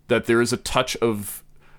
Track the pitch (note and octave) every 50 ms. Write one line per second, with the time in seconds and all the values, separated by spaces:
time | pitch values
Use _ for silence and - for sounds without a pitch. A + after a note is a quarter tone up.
0 | _ - A#2+ A2+ - - A#2 A#2 A#2+ - B2 - - - - B2+ C3 - - -
1 | A#2 A#2 A2 G2+ G2 - - - - - - - _ - -